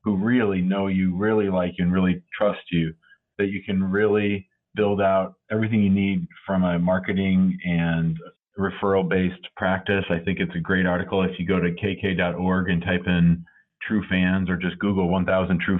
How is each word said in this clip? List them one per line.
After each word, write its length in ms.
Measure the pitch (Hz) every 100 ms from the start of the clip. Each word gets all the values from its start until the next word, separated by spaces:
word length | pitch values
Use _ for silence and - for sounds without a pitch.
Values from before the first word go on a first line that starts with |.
who 120 | 107 95
really 440 | 110 123 104 95
know 280 | 90 98 98
you, 280 | 95 92 90
really 320 | 107 107 98
like 240 | 92 87 87
you, 60 |
and 80 | 87
really 300 | 92 92 87 - -
trust 240 | 87 - -
you, 220 | 85 82 - _ _ _ -
that 80 | 101
you 160 | 98
can 180 | - 95
really 640 | 95 101 107 104 101 101 - _ _
build 260 | 107 104 98
out 340 | 98 95 92 - -
everything 320 | 110 110 113
you 80 | 101
need 360 | 98 98 95 85 - -
from 180 | 95
a 140 | 92 87
marketing 800 | 87 92 95 95 95 92 92 90
and 540 | 90 85 85 82 82 80 - - _ -
referral-based 880 | 95 - 101 95 90 95 90 90 - -
practice. 480 | 95 95 - 98 -
I 80 | 85
think 200 | 85 90
it's 160 | 87
a 60 | 87
great 240 | 82 92
article. 380 | 90 90 92 95
If 160 | 90 -
you 80 | 87
go 140 | 92
to 120 | 87
K 220 | 85 101 95
K 120 | 98
dot 220 | 92 87
org 340 | 87 92 92 92
and 140 | 85
type 240 | 95 90 95
in 380 | 87 85 85 - _ _ _ -
True 180 | 107 90
Fans 400 | 92 92 95 90
or 80 | 87
just 220 | 90 87
Google 300 | 101 95 87
One 160 | 92
thousand 360 | 92 95 90 85
True 180 | -